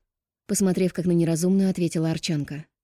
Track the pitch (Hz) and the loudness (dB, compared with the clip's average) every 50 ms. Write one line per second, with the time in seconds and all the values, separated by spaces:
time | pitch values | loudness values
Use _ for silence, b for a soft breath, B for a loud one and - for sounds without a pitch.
0 | _ _ _ _ _ _ _ _ _ - 208 - 202 190 170 185 190 180 - - | _ _ _ _ _ _ _ _ _ -6 -2 0 2 2 2 2 0 0 -2 -2
1 | 165 180 170 170 170 160 165 160 175 180 190 196 196 190 180 - 175 165 - 170 | 0 2 2 2 2 2 0 0 2 2 2 2 2 2 0 0 -2 -2 0 -2
2 | 160 160 160 160 - - 165 147 143 - 143 147 - - _ _ | -2 -2 -2 -4 -4 -2 -2 -2 -4 -6 -8 -12 -12 -16 _ _